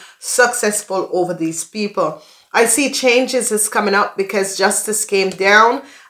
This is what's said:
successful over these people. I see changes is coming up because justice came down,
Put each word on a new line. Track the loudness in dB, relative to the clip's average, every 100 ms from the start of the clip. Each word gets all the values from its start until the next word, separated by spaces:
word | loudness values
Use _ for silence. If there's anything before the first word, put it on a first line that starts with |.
| -18 _
successful | -4 0 2 2 -2 -2 -4 -6 -2
over | -2 -2 -2
these | -6 -6
people. | -10 -6 -6 -2 -4 -6 -16 _ _
I | 2 2
see | 2 0
changes | 0 2 2 2 0 0
is | -2 -2
coming | -2 0
up | 0 0 -4
because | -4 -2 -4 0
justice | 0 0 -4 -4 -2
came | -2 -2
down, | 0 4 6 6 2 -6 -20